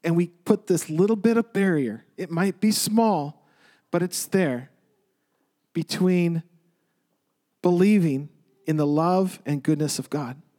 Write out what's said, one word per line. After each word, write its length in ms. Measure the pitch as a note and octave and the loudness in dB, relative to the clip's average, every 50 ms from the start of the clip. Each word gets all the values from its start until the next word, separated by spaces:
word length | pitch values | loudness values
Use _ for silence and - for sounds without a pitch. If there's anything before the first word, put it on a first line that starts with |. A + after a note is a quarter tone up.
| - | -2
and 140 | E3 E3+ E3+ | 0 0 0
we 100 | F3 F3 | 0 -2
put 400 | _ _ _ - G#3+ G#3 - - | _ _ _ 0 0 0 2 0
this 220 | F#3 E3 - - | 0 0 0 -4
little 260 | D#3 D#3 F#3 G#3 A3+ | 0 0 2 2 2
bit 220 | G#3 F#3 A3+ A#3 A#3 | 2 2 2 2 2
of 160 | A3+ - _ | -2 -2 _
barrier, 520 | G3+ G3 F#3+ F3 D3+ C3+ A2+ G#2 A2+ _ _ _ - | 0 0 2 2 0 0 -2 -6 -8 _ _ _ -12
it 120 | F#3+ E3+ | -10 -6
might 300 | E3 E3 F#3 G3+ F3+ _ | -2 -2 -2 -2 -2 _
be 120 | - G#3+ | 0 0
small, 760 | G#3 - - - G#3+ A3+ A3+ A3 G3+ D#3+ C#3+ C#3+ D3+ _ _ _ _ _ _ _ _ _ _ _ | 0 0 -2 0 2 2 2 2 0 -2 -4 -6 -10 _ _ _ _ _ _ _ _ _ _ _
but 140 | - F3 F3 | -2 -2 -2
it's 220 | F3+ - - - | -2 -4 -8 -10
there, 440 | - - F#3+ F#3 D3 B2+ A#2+ C3 - _ _ _ _ _ _ _ _ _ _ _ _ _ _ _ _ _ _ _ _ | -2 0 0 0 0 -2 -4 -8 -12 _ _ _ _ _ _ _ _ _ _ _ _ _ _ _ _ _ _ _ _
between 720 | _ E3+ D#3 - - - F#3 F#3 F#3 F3+ F3 E3+ E3+ E3 E3 _ _ _ _ _ _ _ _ _ _ _ _ _ _ _ _ _ _ _ _ _ _ _ | _ -8 -6 -6 -4 0 0 2 2 2 2 0 0 -2 -6 _ _ _ _ _ _ _ _ _ _ _ _ _ _ _ _ _ _ _ _ _ _ _
believing 680 | - F3 F3+ F3 F#3 G#3 G#3+ G#3 E3+ D#3+ C3+ C3 D3 D3 _ _ _ _ _ _ _ | 0 0 2 4 4 4 4 4 4 2 0 -2 -6 -10 _ _ _ _ _ _ _
in 100 | - D#3 | -4 0
the 100 | D3+ D3+ | 0 0
love 560 | D3 D3 D3+ D#3+ F3 F3+ F#3 F#3+ F#3 - - - | 0 2 2 2 2 2 2 0 0 -4 -8 -6
and 180 | - D3 C#3+ C3 | -6 -6 -4 0
goodness 340 | - D#3 C#3+ D3+ D3 - - | -2 0 0 -2 -4 -4 -6
of 120 | B2+ - | -8 -6
God. 320 | - D3 C#3+ A#2+ C3 C#3+ - _ _ | -6 -6 -6 -8 -10 -14 -18 _ _